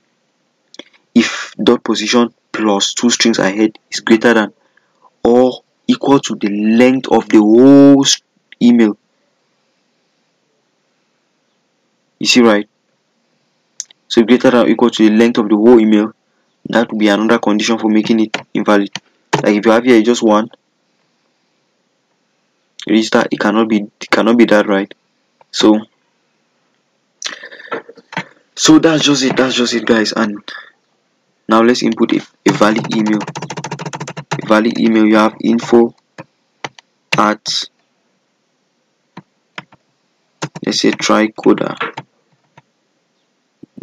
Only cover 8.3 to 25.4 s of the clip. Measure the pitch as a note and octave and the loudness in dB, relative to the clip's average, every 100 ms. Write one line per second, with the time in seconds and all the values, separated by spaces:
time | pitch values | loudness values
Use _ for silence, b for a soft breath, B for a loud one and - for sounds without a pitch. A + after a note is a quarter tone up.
8.3 | _ _ - A#2+ A#2+ A2 G#2+ _ _ _ | _ _ 0 2 4 2 -2 _ _ _
9.3 | _ _ _ _ _ _ _ _ _ _ | _ _ _ _ _ _ _ _ _ _
10.3 | _ _ _ _ _ _ _ _ _ _ | _ _ _ _ _ _ _ _ _ _
11.3 | _ _ _ _ _ _ _ _ - - | _ _ _ _ _ _ _ _ -10 -2
12.3 | B2+ A#2 G#2 G#2 _ _ _ _ _ _ | 2 4 2 -4 _ _ _ _ _ _
13.3 | _ _ _ _ - - _ - - A2 | _ _ _ _ -20 -20 _ -4 0 2
14.3 | A#2+ C3 B2 A2+ A2+ A#2+ - A2 G#2+ A#2 | 2 2 2 0 0 0 2 0 2 0
15.3 | B2 G#2+ G#2 A2+ A#2+ A2 G#2+ A2 - _ | 0 -2 2 4 4 4 2 0 -6 _
16.3 | _ _ _ - A2+ A#2 A2 G#2+ G2+ A2 | _ _ _ -6 -4 -4 -2 0 0 0
17.3 | A#2 - G#2 G#2 A2+ A2 G#2+ G#2+ A2+ A2 | 0 0 -2 -2 -4 0 0 0 -2 -2
18.3 | - - - G#2 G#2 G2+ - _ _ - | -6 -10 -6 0 0 -2 -10 _ _ -8
19.3 | - A2 G#2 A2+ A2 B2 A#2 G#2+ A#2+ A2+ | -4 -2 0 2 0 4 2 4 0 2
20.3 | G#2 A2 _ _ _ _ _ _ _ _ | 0 -2 _ _ _ _ _ _ _ _
21.3 | _ _ _ _ _ _ _ _ _ _ | _ _ _ _ _ _ _ _ _ _
22.3 | _ _ _ _ - - A2 A2 A#2+ G#2+ | _ _ _ _ -12 -2 0 2 0 -2
23.3 | - G#2 G#2+ A2 G#2+ G#2 - - - G#2 | -2 -2 -2 0 -2 -4 -14 -6 -2 0
24.3 | A#2+ G#2 G#2 G#2 G2 G2+ - _ _ _ | 2 2 2 0 -2 -4 -12 _ _ _
25.3 | _ | _